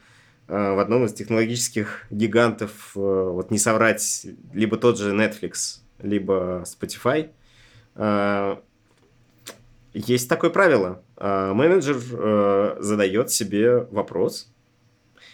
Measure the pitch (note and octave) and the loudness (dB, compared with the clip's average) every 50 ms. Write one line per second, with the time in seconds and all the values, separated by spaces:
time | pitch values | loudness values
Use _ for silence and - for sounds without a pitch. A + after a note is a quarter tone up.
0 | _ _ _ _ _ _ _ _ _ - E2 G2+ G2+ G2 G2 F#2+ G#2 G#2 A2+ B2+ | _ _ _ _ _ _ _ _ _ -6 -2 -2 0 0 2 0 2 2 2 2
1 | B2 G#2+ - - G#2 - A#2 A2 A2+ A2+ A#2+ A#2+ - - - A2 G#2 G#2 - - | 2 0 -2 -8 -6 -2 0 0 0 0 -2 -4 -4 -4 -4 -4 -4 -4 -8 -14
2 | - - G#2+ G#2 A2 G#2+ G2+ A2+ A#2+ A#2 G#2+ - G#2+ G2+ - - - - - G2+ | -14 -10 -4 -2 -2 2 4 4 4 4 2 -2 -8 -10 -10 -16 -20 -14 -8 -4
3 | G2 G2 F#2+ F#2+ F#2+ F#2 F2 F2+ F#2 - A2 G#2 - A#2+ A2 A2 A2+ A2 G#2+ - | -2 0 0 0 0 -2 -2 -6 -4 -2 -2 0 2 2 2 4 4 2 2 0
4 | - - - - - F#2+ - - - - - G2 A2 G#2 A2+ - - A#2+ A2+ F#2 | -2 -6 -6 -8 -10 -16 -20 -20 -20 -10 -2 -2 0 0 0 2 2 2 2 2
5 | G#2 G2+ G2 G#2 A2 G#2+ G#2+ - - F2 - - - - - - _ _ _ _ | -2 -2 0 2 0 0 -2 -6 -10 -8 -6 -8 -8 -8 -10 -14 _ _ _ _
6 | - G2+ G#2 G2+ F#2 F#2+ G2 F#2 F2+ F2+ F2+ F2+ F2 - - _ - F2 - - | -6 -2 -2 -2 0 0 0 0 0 -2 -6 -6 -8 -12 -12 _ -10 -10 -10 -4
7 | - A#2+ C#3 D#3 D#3 D#3 _ _ _ _ _ _ - _ _ - _ _ _ - | -2 0 0 0 -4 -6 _ _ _ _ _ _ -20 _ _ -20 _ _ _ -4
8 | G#2+ G#2 G#2 G2+ G2+ G2+ G2+ G2 G2+ G2 G2 - _ _ _ _ _ _ _ _ | -2 0 0 2 0 0 0 -2 -2 -4 -4 -6 _ _ _ _ _ _ _ _
9 | _ _ _ _ _ _ _ _ _ - - - _ _ _ _ _ _ - G#2+ | _ _ _ _ _ _ _ _ _ -20 -20 -20 _ _ _ _ _ _ -12 -10
10 | G#2+ - B2 B2 B2 - E3+ D#3+ - E3 E3+ G3 G3 F3 C#3+ A2 F#2+ F2+ F#2 - | -2 0 0 0 2 -2 -2 0 0 0 2 4 4 6 4 4 2 0 -4 -10
11 | _ _ _ - - G2+ G2 F#2+ F#2+ F#2+ G2 A2 C#3 E3 F#3 F#3+ C#3 C#3 C#3+ B2 | _ _ _ -6 -2 -2 0 0 0 0 2 4 4 4 4 4 2 0 -2 -2
12 | A#2+ B2+ B2 - F#2 G#2+ G#2+ G#2 G2+ G2+ G2 G2 G#2 F#2+ - - E2 G#2 G#2+ G#2 | -4 -8 -8 -4 0 2 4 4 4 4 4 4 2 0 -2 -4 -4 -2 0 2
13 | G2+ F#2+ F#2+ A2 C3 - - - A2+ F#2+ G2+ G2+ A2 A#2+ B2 A#2+ - - G#2 G#2 | 2 2 2 0 0 0 -2 -4 -4 -2 0 2 4 4 4 2 0 -2 -4 -4
14 | G2 - - F2 G2+ E3+ - - - _ _ _ _ _ _ _ _ _ _ _ | -4 -2 -2 -2 -2 -2 -2 -8 -16 _ _ _ _ _ _ _ _ _ _ _
15 | _ _ _ _ - - | _ _ _ _ -20 -20